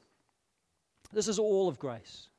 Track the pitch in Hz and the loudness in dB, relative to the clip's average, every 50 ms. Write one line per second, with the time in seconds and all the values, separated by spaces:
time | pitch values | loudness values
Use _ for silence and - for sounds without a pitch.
0 | _ _ _ _ _ _ _ _ _ _ _ _ _ _ _ _ _ _ _ _ | _ _ _ _ _ _ _ _ _ _ _ _ _ _ _ _ _ _ _ _
1 | - - 208 214 - 226 196 208 214 208 196 196 190 175 135 - 147 131 117 107 | -20 -4 -2 -2 0 0 0 2 2 2 4 4 2 2 0 -2 -6 -6 -6 -8
2 | - - - - - - _ | -12 -18 -20 -20 -20 -20 _